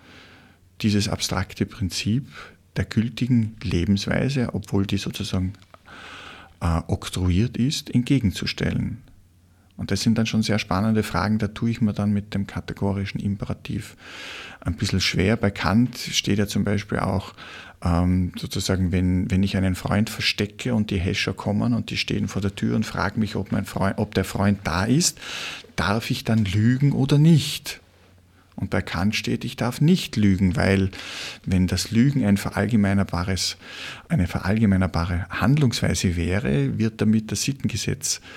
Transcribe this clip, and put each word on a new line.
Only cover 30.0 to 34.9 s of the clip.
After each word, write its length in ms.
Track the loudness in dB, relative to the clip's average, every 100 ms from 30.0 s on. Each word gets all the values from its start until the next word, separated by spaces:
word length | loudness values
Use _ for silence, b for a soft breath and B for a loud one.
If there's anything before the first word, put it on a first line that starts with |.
| 2 2
lügen, 400 | 4 6 4 4
weil 340 | 4 4 2 B B B B B 0
wenn 200 | 2 4
das 240 | 2 2
Lügen 360 | 4 4 4 4
ein 100 | 2
verallgemeinerbares, 1200 | 2 -2 2 4 4 2 2 0 -2 -2 -4 -6 B B B B -2
eine 160 | 0 0
verallgemeinerbare 960 | 0 0 4 4 4 2